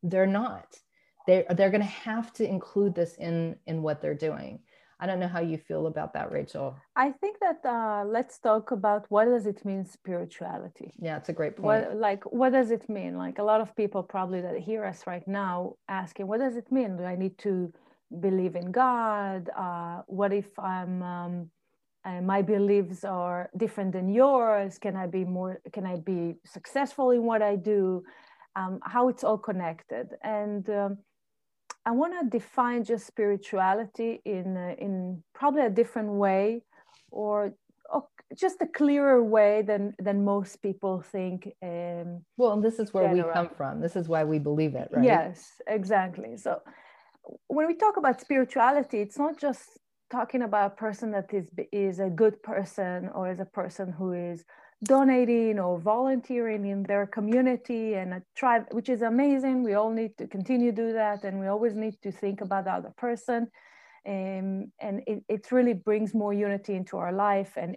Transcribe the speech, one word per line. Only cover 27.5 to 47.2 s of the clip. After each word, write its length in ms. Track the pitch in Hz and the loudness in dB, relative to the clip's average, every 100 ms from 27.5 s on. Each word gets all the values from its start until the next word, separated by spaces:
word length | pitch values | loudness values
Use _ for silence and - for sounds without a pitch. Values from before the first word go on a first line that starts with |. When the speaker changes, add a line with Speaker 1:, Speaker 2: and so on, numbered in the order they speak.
| 202 | 2
Speaker 2:
do?" 480 | 180 208 190 185 180 - - _ - - | 2 2 2 0 -6 -20 -20 _ -12 -8
Um, 220 | 185 190 | -6 -6
how 240 | - 226 254 | -4 2 2
it's 160 | 254 | 2
all 140 | 254 214 | 0 0
connected. 800 | 214 185 170 165 _ 113 - - | -2 -4 -4 -8 _ -10 -8 -10
And, 480 | - 214 208 208 190 | -6 -4 -4 -6 -4
um, 280 | 208 202 202 _ _ _ _ _ _ _ - - | -2 -2 -4 _ _ _ _ _ _ _ -8 -2
I 60 | |
wanna 340 | 233 330 349 277 | 0 0 -2 -2
define 540 | 226 - - 240 240 | -2 -4 0 0 0
just 240 | 220 233 - | -2 -4 -4
spirituality 1120 | - 208 202 202 202 185 202 220 - 233 226 - | -2 0 0 -2 0 2 2 -2 -4 -4 -4 -6
in, 320 | 190 180 185 | -6 -4 -4
uh, 180 | 180 - | -6 -6
in 460 | 202 190 180 185 - | -6 -4 -4 -8 -14
probably 280 | - 285 294 | -2 0 4
a 80 | 254 | 2
different 400 | 196 233 - 214 | 4 2 0 -2
way, 520 | 202 202 190 202 233 _ _ _ _ _ | 2 2 4 2 0 _ _ _ _ _
or, 440 | - 208 208 202 202 _ _ - | -6 -2 0 -2 -6 _ _ -6
or 160 | - - _ _ - | -6 -6 _ _ -2
just 260 | 370 370 | -2 0
a 60 | 320 | -6
clearer 560 | - 294 285 277 262 | 2 4 4 6 6
way 400 | 226 220 208 208 | 6 6 6 6
than, 320 | 208 208 202 202 | 2 0 0 -4
than 260 | 190 202 | -2 2
most 380 | 202 202 190 - | 2 2 -2 -6
people 400 | 202 190 202 185 | -6 -4 -4 -4
think. 480 | 156 196 185 180 202 - | -6 -6 -6 -6 -10 -14
Um, 580 | 185 170 175 175 170 175 - - | -10 -8 -6 -8 -8 -12 -16 2
Speaker 1:
Well, 140 | 247 | 4
and 120 | 214 | 4
this 160 | 214 226 | 2 0
is 140 | 214 | -2
where 160 | 202 185 | 2 4
we 100 | 180 | 4
Speaker 2:
general. 140 | 165 | 2
Speaker 1:
come 160 | 165 170 | 0 -2
from. 300 | - 139 147 | -4 -6 -4
This 160 | 160 175 | -4 -2
is 120 | 165 | 0
why 160 | 160 156 | 2 2
we 140 | 156 | 0
believe 360 | 147 147 156 139 | 0 2 0 -2
it, 140 | - | -2
right? 120 | - | 4
Speaker 2:
Yes, 580 | 247 190 160 180 - _ - | 8 6 4 -6 -18 _ -4
exactly. 720 | 214 185 208 185 175 113 226 | -4 2 2 2 -4 -12 -8
So 240 | - - - - - - _ _ | -4 -6 -8 -20 -20 -20 _ _